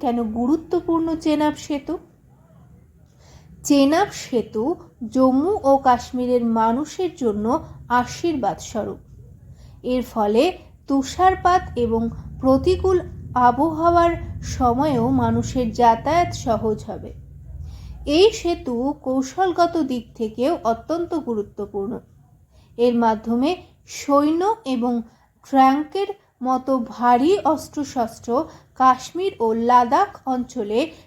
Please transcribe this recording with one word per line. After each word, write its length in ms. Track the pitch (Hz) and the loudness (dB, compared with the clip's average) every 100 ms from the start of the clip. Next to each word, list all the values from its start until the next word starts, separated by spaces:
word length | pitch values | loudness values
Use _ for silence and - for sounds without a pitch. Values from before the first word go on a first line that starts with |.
কেন 220 | 269 240 | -4 -2
গুরুত্বপূর্ণ 960 | 226 226 254 320 - 359 339 330 330 320 | -2 -2 0 -2 -2 -4 0 -2 0 -2
চেনাব 380 | 320 302 302 | -2 0 0
সেতু? 440 | 294 - 285 285 359 - _ _ _ _ - - - _ _ _ _ - - - - | -2 -6 -8 -6 -10 -10 _ _ _ _ -20 -20 -20 _ _ _ _ -20 -20 -20 -8
চেনাব 440 | - 285 277 330 403 | 2 4 4 2 0
সেতু 640 | - - 247 208 214 262 349 - - 220 | -4 -6 -4 -4 -4 -4 -4 -8 -14 -4
জম্মু 500 | 262 262 262 330 415 | 2 4 4 2 0
ও 140 | 277 269 | 2 4
কাশ্মীরের 680 | 269 233 - 247 247 247 | 4 2 0 -4 0 0
মানুষের 720 | 233 226 226 240 302 - 370 - | 2 2 2 0 -4 -4 -6 -2
জন্য 480 | 240 208 220 311 - - - | -2 -2 0 -2 -4 -14 -2
আশীর্বাদ 680 | 247 240 - 349 294 202 160 | -2 -2 -4 -4 -2 -2 -4
স্বরূপ। 400 | - 220 - 180 - - - - - - - - | -8 -8 -8 -10 -16 -20 -20 -20 -20 -20 -20 -12
এর 200 | 247 254 | -4 -4
ফলে 560 | 233 233 208 220 349 - - - - | -4 -2 0 2 2 0 -14 -14 -4
তুষারপাত 760 | 277 262 - 370 381 359 359 339 240 | -2 -2 2 2 4 2 2 0 -4
এবং 340 | 226 226 233 - - - | -2 0 -2 -6 -14 -2
প্রতিকূল 600 | 262 269 349 370 381 359 - - - | 2 4 2 0 2 0 -2 -12 -6
আবহাওয়ার 1080 | 247 247 247 330 311 339 349 339 339 330 - | 2 4 4 0 2 2 4 4 0 -6 -10
সময়েও 680 | - - 247 247 302 254 240 | -8 0 0 2 0 0 2
মানুষের 640 | 262 226 233 226 262 233 | 2 2 0 -2 -2 -2
যাতায়াত 600 | 220 233 226 294 339 349 | 4 4 4 2 2 0
সহজ 520 | - 254 214 220 208 - | -2 -2 -2 -2 -4 -6
হবে। 260 | 175 - - - - - - - - - - - | -12 -14 -16 -18 -20 -16 -14 -14 -16 -16 -10 0
এই 240 | 311 427 | 6 6
সেতু 640 | 440 339 339 339 233 269 302 | 4 -4 -4 -4 -4 -2 -4
কৌশলগত 760 | 262 262 262 - 381 339 339 339 | -2 -2 -2 0 0 2 0 0
দিক 360 | 269 247 - | -2 -4 -8
থেকেও 440 | - 220 226 262 349 | -8 -6 -2 -2 0
অত্যন্ত 500 | 226 226 - 339 339 | -2 -2 -2 -6 -4
গুরুত্বপূর্ণ। 840 | 339 240 220 202 - 202 202 196 190 - - _ _ _ _ _ - | -6 -4 -6 -6 -8 -8 -6 -6 -8 -14 -20 _ _ _ _ _ 0
এর 180 | 247 | 2
মাধ্যমে 600 | 233 233 214 226 233 269 359 - _ - | 2 2 0 -2 0 0 -2 -8 _ -18
সৈন্য 680 | - - 285 294 330 392 440 | -10 0 2 4 2 0 -2
এবং 380 | 269 247 240 240 - _ _ _ - | -4 -2 -2 -4 -6 _ _ _ 0
ট্যাঙ্কের 560 | 269 262 277 302 381 403 - _ - | 4 6 4 -2 -4 -4 -6 _ -10
মতো 360 | 247 254 262 262 | -4 -2 0 -2
ভারী 600 | - - 240 247 294 403 | -2 -2 4 4 4 4
অস্ত্রশস্ত্র 1120 | 277 311 - 302 277 262 226 - - 247 311 - _ | 2 0 -4 -8 -6 -4 -4 -6 -4 -4 -4 -10 _
কাশ্মীর 640 | - 262 254 - 330 381 - | 2 2 2 -2 -6 -6 -2
ও 120 | 226 | -2
লাদাখ 680 | 226 233 247 240 302 392 - 269 | 0 4 4 4 2 0 -4 -6
অঞ্চলে 680 | 254 247 254 208 226 320 - | -6 -6 -8 -4 -2 -2 -6